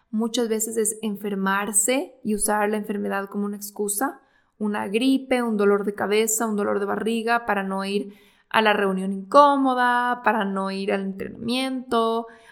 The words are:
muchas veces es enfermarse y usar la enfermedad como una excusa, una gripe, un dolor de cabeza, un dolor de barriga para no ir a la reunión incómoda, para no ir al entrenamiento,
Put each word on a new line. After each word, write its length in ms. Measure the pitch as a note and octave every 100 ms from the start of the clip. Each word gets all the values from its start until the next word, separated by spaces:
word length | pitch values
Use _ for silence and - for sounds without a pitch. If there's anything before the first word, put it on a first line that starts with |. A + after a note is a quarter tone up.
| _
muchas 380 | G#3+ A3+ A3 A#3
veces 280 | A3 A3+ A3+
es 220 | A3 -
enfermarse 1120 | A3 G3+ G#3 G3 F#3+ G3 G#3 G3+ - C4 - -
y 120 | A3
usar 340 | G#3 G#3 G#3+ G#3
la 60 | G#3+
enfermedad 520 | G#3 G3+ G3+ G3 G3
como 180 | G#3 G3+
una 100 | G#3
excusa, 640 | - - G#3 G3+ F3 - _ _ _ _
una 300 | G#3+ G#3 G#3+
gripe, 540 | G#3 C4 C4+ C4 B3+
un 140 | A#3 G#3
dolor 280 | G3+ G3+
de 100 | G3+
cabeza, 520 | G3+ G3 G#3+ A3+ - A3+
un 100 | G#3
dolor 220 | G#3 G3+
de 80 | G3
barriga 600 | G#3 G#3 A3+ A3 A#3 A#3
para 160 | G3+
no 220 | F#3+ F#3+
ir 300 | G3 G3+ G3+ - _ _ _
a 140 | A3+
la 100 | G#3+
reunión 400 | G#3 G3 F#3+ F#3+
incómoda, 1080 | G3 F#3+ C#4 C#4+ C#4 C4+ B3 B3 A#3+ B3 B3
para 220 | G#3+ A3 G3
no 240 | F#3+ G3
ir 200 | F#3+ G3
al 120 | G3+
entrenamiento, 1200 | G3 F#3+ - - - B3 C4 C4 B3+ A#3 A3+ A3+ A3+ - -